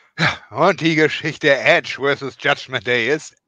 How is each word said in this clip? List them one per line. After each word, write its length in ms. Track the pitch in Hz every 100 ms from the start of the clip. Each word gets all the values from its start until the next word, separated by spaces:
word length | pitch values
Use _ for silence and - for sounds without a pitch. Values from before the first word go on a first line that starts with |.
| _ -
Ja, 500 | 156 - - 107 170
und 120 | 180
die 140 | 165 156
Geschichte 600 | 156 - 156 143 151 135
Edge 400 | 117 170 - -
versus 380 | 139 139 135 -
Judgment 480 | 143 139 - 131 117
Day 220 | 123 113
ist 260 | 156 - _